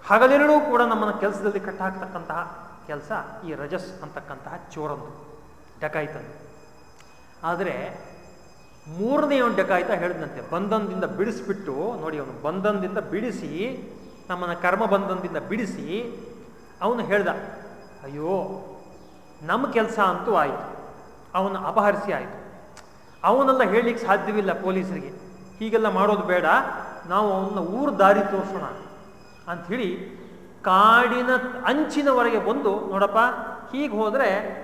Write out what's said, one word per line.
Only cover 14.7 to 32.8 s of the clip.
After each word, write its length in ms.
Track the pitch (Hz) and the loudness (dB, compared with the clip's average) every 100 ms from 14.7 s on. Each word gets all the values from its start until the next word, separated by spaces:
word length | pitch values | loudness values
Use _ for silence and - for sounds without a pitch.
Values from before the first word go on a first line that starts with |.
| 190 | 2
ಬಂಧನದಿಂದ 520 | 220 196 196 180 180 165 | 2 2 0 -4 -4 -6
ಬಿಡಿಸಿ 760 | - 220 196 170 143 202 240 - - - - - - - | -4 -4 -4 -6 -6 -6 -8 -12 -16 -18 -20 -20 -20 -4
ಅವನು 180 | 196 233 | -2 -2
ಹೇಳ್ದ, 280 | 190 202 180 - - - - - - - | 0 2 2 -4 -8 -14 -16 -18 -20 -16
"ಅಯ್ಯೋ, 600 | 139 147 160 190 185 190 - - - - - - - - | -12 -6 -2 -2 -4 -10 -14 -18 -20 -20 -20 -20 -20 -14
ನಮ್ಮ 300 | 151 214 277 | -2 0 2
ಕೆಲಸ 280 | 233 220 220 | 0 0 2
ಅಂತೂ 360 | 196 170 - | 2 2 2
ಆಯ್ತು, 420 | 185 143 - - - - - - - - | 2 2 -2 -10 -14 -16 -18 -20 -20 -6
ಅವನ 220 | 180 175 147 | -2 -2 -2
ಅಪಹರಿಸಿ 460 | 147 208 202 202 202 | 0 4 4 2 -2
ಆಯ್ತು, 540 | 147 127 - - - - - - - - - | -4 -6 -12 -16 -18 -20 -20 -20 -20 -20 -2
ಅವನೆಲ್ಲ 400 | 180 247 269 262 | 2 4 4 4
ಹೇಳಲಿಕ್ಕೆ 420 | 214 214 240 233 | 4 4 2 -2
ಸಾಧ್ಯವಿಲ್ಲ 480 | - 196 - 214 190 | 2 2 2 0 0
ಪೊಲೀಸರಿಗೆ, 540 | 170 190 190 185 190 - - - - - - | -2 0 -2 -2 -6 -8 -14 -18 -20 -20 -8
ಹೀಗೆಲ್ಲ 320 | 220 214 220 | 0 2 2
ಮಾಡೋದು 340 | 190 208 202 | 4 4 2
ಬೇಡ, 220 | - 180 165 226 - - - - 165 | 2 2 6 4 2 -8 -12 -14 -2
ನಾವು 260 | 190 214 | 2 2
ಅವನ್ನ 260 | 190 190 208 | 2 0 -2
ಊರು 400 | 170 220 285 196 | -4 0 -2 6
ದಾರಿ 200 | 196 202 | 8 8
ತೋರಿಸೋಣ" 440 | - 190 - 190 135 - - - - - - - - | 4 -2 -4 -6 -8 -10 -16 -20 -20 -20 -20 -18 -10
ಅಂಥೇಳಿ 680 | 175 175 240 214 180 - - - - - - | -10 -4 -4 -2 -4 -10 -14 -18 -20 -20 -4
ಕಾಡಿನ 680 | 202 185 214 233 247 247 247 254 - - | 4 8 8 8 6 2 2 0 0 -2
ಅಂಚಿನವರೆಗೆ 760 | - 277 302 294 285 247 233 220 | 0 2 0 2 4 4 4 2
ಬಂದು, 460 | 196 269 226 - | 2 2 0 0